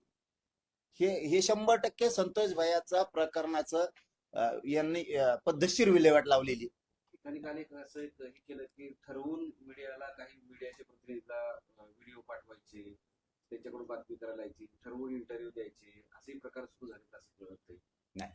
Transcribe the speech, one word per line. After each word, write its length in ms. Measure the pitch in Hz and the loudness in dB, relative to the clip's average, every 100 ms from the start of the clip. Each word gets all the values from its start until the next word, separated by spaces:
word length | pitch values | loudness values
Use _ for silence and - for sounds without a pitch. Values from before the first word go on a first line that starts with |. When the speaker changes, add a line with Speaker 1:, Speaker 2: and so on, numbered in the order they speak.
| _ _ _ _ _ _ _ _ _ - | _ _ _ _ _ _ _ _ _ 0
Speaker 1:
हे, 280 | 185 180 151 | 0 2 2
हे 140 | 180 | 4
शंभर 340 | 190 214 220 233 | 4 4 4 4
टक्के 340 | - - 240 | 2 0 0
संतोष 440 | 214 185 214 208 | 2 0 0 0
भैयाचा 500 | 165 165 170 - 185 | 2 2 2 2 0
प्रकरणाचं, 840 | 190 156 156 165 156 156 151 165 175 - _ _ _ | 2 0 0 -2 -2 -2 0 0 0 -4 _ _ _
अं, 340 | - 117 117 135 | -2 0 -2 -2
यांनी, 460 | 151 156 170 - | 0 0 -2 -2
अं, 220 | 143 127 120 165 | 2 2 2 0
पद्धतशीर 440 | 151 180 214 208 | 2 2 4 6
विल्हेवाट 380 | 175 156 151 143 | 10 10 8 8
लावलेली. 400 | 135 135 120 120 - _ _ _ | 4 4 -4 -6 -12 _ _ _
Speaker 2:
ठिकाणी 280 | _ 285 294 | _ -12 -10
काल 180 | 294 311 | -10 -10
एक 160 | 302 | -12
असं 260 | - - - | -16 -16 -12
एक 220 | 147 - | -12 -12
हे 80 | 127 | -18
केलं 340 | 123 - 135 | -18 -16 -16
की 260 | 135 - 139 | -16 -16 -18
ठरवून 640 | 135 - 135 143 165 165 - | -18 -14 -10 -8 -8 -10 -14
मीडियाला, 480 | 135 135 135 131 139 | -20 -16 -14 -12 -14
काही 300 | 135 123 131 | -16 -18 _
मीडियाच्या 420 | 123 123 127 - 127 | -20 -14 -14 -14 -20
प्रतिनिधीला, 680 | _ - 120 - 120 120 | _ -14 -14 -10 -10 -10
अ, 280 | - - _ | -10 -16 _
व्हिडिओ 400 | 107 113 120 120 | -20 _ -20 -20
पाठवायचे, 760 | 117 113 110 110 _ 107 101 101 _ _ _ _ - | -16 -16 -16 -20 _ -20 -20 -20 _ _ _ _ -18
त्यांच्याकडून 380 | 117 123 120 120 | -16 -14 -14 -12
बातमी 280 | 117 - - | -12 -12 -14
करायला 260 | 113 113 | -12 -12
यायची, 240 | 104 - 110 | -14 -16 -20
ठरवून 460 | _ 123 123 131 | _ -16 -10 -8
इंटरव्ह्यू 380 | 127 117 117 117 | -10 -10 -12 -12
द्यायचे, 520 | 117 107 - _ 104 _ | -12 -14 -16 _ -20 _
असे 260 | - - 139 | -20 -20 -18
प्रकार 280 | 127 127 127 | -16 -14 -16
सुरू 260 | _ 123 | _ -18
झाले 260 | 107 _ - | -20 _ -20
असं 280 | _ - 95 | _ -20 -20
कळतंय. 320 | 95 - 90 _ _ _ - | -20 -20 -20 _ _ _ -12
Speaker 1:
नाही. 160 | - | -12